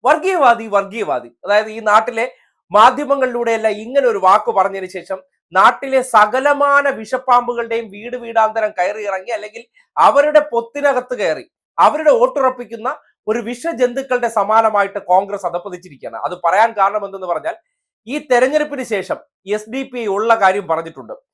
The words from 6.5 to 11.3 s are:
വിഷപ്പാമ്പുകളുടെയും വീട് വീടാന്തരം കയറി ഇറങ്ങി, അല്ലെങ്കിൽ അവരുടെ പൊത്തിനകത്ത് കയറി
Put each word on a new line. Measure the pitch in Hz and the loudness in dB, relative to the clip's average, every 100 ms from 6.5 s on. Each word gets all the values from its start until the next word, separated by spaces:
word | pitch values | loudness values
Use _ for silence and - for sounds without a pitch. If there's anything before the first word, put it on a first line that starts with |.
| 277 285 285 285 220 | 2 4 2 2 -4
വിഷപ്പാമ്പുകളുടെയും | 220 254 254 247 233 233 226 226 220 | -8 -6 2 2 2 -6 -4 -6 -6
വീട് | 202 233 247 233 | -14 -12 -12 -4
വീടാന്തരം | 226 220 214 214 196 | 0 0 0 -4 -2
കയറി | 180 214 208 | -4 -4 -6
ഇറങ്ങി, | 190 202 220 | -8 -6 -8
അല്ലെങ്കിൽ | 208 220 240 _ _ - 175 | -8 -16 -20 _ _ 2 4
അവരുടെ | 277 294 302 294 | 4 4 4 2
പൊത്തിനകത്ത് | 233 226 285 285 254 254 233 | -4 -4 -2 0 0 -4 -4
കയറി | 185 | -2